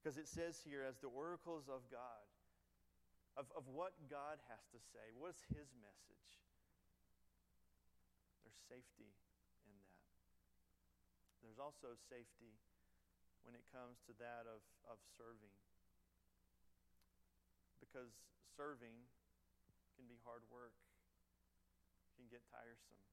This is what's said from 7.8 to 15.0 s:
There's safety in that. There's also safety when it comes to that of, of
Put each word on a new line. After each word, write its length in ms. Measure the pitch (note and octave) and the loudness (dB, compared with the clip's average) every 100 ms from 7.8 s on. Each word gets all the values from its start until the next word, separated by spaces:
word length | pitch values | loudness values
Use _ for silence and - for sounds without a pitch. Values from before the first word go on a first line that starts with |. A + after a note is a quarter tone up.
| - - - - - - A2 | -20 -20 -20 -20 -20 -18 -14
There's 100 | - | -12
safety 560 | - B2+ B2+ - G#2+ G2+ - - - - G#2 | -6 -6 -6 -10 -12 -12 -20 -20 -20 -20 -16
in 100 | G2+ | -16
that. 160 | F#2+ F2+ - - - - - - - - - - - - - - | -14 -18 -18 -20 -20 -20 -20 -20 -20 -20 -20 -20 -20 -20 -20 -12
There's 160 | A2+ A2 | -8 0
also 320 | C#3+ D3 C3 A#2 - | 0 2 -2 -2 -2
safety 480 | B2+ A2+ - A#2 A2 - - - - - - - - | -4 -4 -10 -12 -12 -18 -20 -20 -20 -20 -20 -20 -14
when 80 | A#2+ | -8
it 120 | A#2+ A#2+ | -8 -4
comes 320 | C3 B2 A#2+ - | -2 -2 -4 -8
to 80 | A2 | 0
that 240 | A#2+ A#2+ A#2 | 2 4 2
of, 160 | A2 - - - | -2 -6 -16 -6
of 80 | A2 | -6